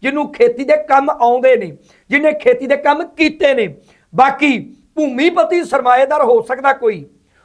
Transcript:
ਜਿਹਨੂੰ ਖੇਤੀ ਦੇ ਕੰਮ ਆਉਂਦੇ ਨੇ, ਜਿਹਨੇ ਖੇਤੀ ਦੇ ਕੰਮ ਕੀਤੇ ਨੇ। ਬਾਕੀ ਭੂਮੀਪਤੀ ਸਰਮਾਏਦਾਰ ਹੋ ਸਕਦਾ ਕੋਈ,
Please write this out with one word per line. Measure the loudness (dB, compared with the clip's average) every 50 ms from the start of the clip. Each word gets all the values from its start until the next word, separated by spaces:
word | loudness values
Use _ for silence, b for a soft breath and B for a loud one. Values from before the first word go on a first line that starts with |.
ਜਿਹਨੂੰ | -6 -4 -4 -4 -6 -6
ਖੇਤੀ | 0 2 2 2 2 -2 -2
ਦੇ | 0 0 0
ਕੰਮ | 2 2 2 2 2 0
ਆਉਂਦੇ | -2 0 0 2 2 2 2 2 2
ਨੇ, | 2 0 -6 -12 -16 b b b b b b
ਜਿਹਨੇ | -2 0 0 0 -2
ਖੇਤੀ | 0 0 0 0 0 0 -2
ਦੇ | -2 -2
ਕੰਮ | 0 0 -2 -2 -2
ਕੀਤੇ | -8 _ -2 -2 -2 0 0 0 0 0
ਨੇ। | 0 -2 -6 -6 -14 b b b b b b b
ਬਾਕੀ | 2 2 2 2 0 0 0 -2 -2 -6 -12 -18 _ _ _ -6
ਭੂਮੀਪਤੀ | -4 -4 -4 -2 0 0 0 2 0 0 0 0 -2 -4
ਸਰਮਾਏਦਾਰ | -2 -2 -2 2 2 2 2 2 2 0 0 2
ਹੋ | 2 2 2
ਸਕਦਾ | 0 -2 -8 -4 -2 -2 -2
ਕੋਈ, | 0 -2 -4 -4 -4 -8 -18 _ _ _ _ _ _ _